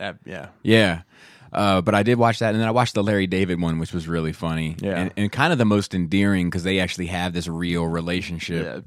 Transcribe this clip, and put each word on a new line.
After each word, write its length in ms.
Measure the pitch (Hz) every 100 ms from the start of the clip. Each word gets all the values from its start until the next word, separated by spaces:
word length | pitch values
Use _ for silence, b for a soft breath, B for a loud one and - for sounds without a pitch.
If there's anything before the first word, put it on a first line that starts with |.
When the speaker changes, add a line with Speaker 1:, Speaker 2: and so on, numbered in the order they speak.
Speaker 1:
uh, 120 | 98 - -
yeah. 220 | 90 - -
Speaker 2:
Yeah. 380 | - 113 101 85 - B B B B
Uh, 300 | - 101 95
but 120 | 85
I 80 | 101
did 160 | 107 120
watch 220 | 117 113
that, 160 | 113 107
and 40 |
then 80 | 113
I 40 |
watched 240 | 117 120 113
the 80 |
Larry 240 | 101 104 95
David 340 | 92 95 87
one, 160 | 85 80
which 160 | 82
was 140 | 90 80
really 260 | 82 80
funny 420 | 73 82 80 80 82
Speaker 1:
Yeah. 220 | 98 87
Speaker 2:
and, 120 | 95 -
and 160 | 104
kind 220 | - 151
of 60 | 156
the 60 | 110
most 280 | 104 98
endearing 560 | 95 85 95 101 98 87
'cause 140 | 87
they 160 | 90 95
actually 260 | 90 - 85
have 240 | 90 90
this 140 | 87 85
real 380 | 85 87 87 82
relationship. 800 | 85 82 90 - 82 - 85 85
Speaker 1:
Yeah, 140 | 62